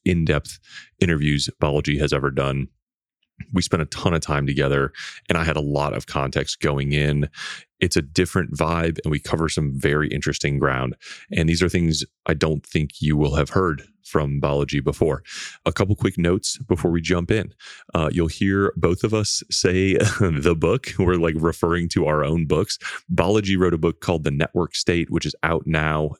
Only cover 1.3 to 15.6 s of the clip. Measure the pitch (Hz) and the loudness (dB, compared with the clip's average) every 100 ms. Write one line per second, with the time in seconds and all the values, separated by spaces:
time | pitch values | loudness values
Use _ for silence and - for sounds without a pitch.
1.3 | 73 - - 78 71 73 73 73 71 69 | 0 -2 -2 0 0 0 0 0 0 0
2.3 | 67 67 69 67 _ _ _ _ _ _ | 0 -2 -2 -6 _ _ _ _ _ _
3.3 | - - 90 - 85 76 - 92 82 - | -20 -4 -2 0 0 -2 -2 0 0 0
4.3 | 73 71 69 69 69 - - - - - | -2 0 0 0 2 -2 -4 -16 -10 -4
5.3 | 165 160 76 73 71 73 - - 73 67 | 0 0 0 0 0 -2 -4 -6 -4 -2
6.3 | 69 69 - 76 71 69 73 73 73 71 | -2 -4 -2 -2 0 0 0 2 0 -2
7.3 | - - - - _ 90 - 69 80 87 | -6 -14 -14 -18 _ 0 0 0 0 0
8.3 | 95 69 71 80 85 82 76 80 73 - | 0 -2 -2 0 0 0 -2 -2 -4 -2
9.3 | 80 80 - 73 67 73 76 76 - - | -2 0 0 -2 0 0 0 0 -2 -4
10.3 | - 73 71 69 65 64 - - - - | -2 -2 0 0 0 -2 -6 -14 -20 -6
11.3 | 87 80 82 87 90 85 76 - _ - | 0 2 2 2 2 2 0 -4 _ -4
12.3 | 76 80 76 - 80 73 - 76 73 73 | 0 0 -2 -2 -2 -2 -2 0 2 2
13.3 | 73 71 98 90 71 - _ - 78 71 | 2 0 0 0 -2 -10 _ -4 -2 0
14.3 | 71 71 71 71 71 69 71 82 67 - | 0 0 0 0 -2 -2 0 0 0 -6
15.3 | - - - | -14 -14 -8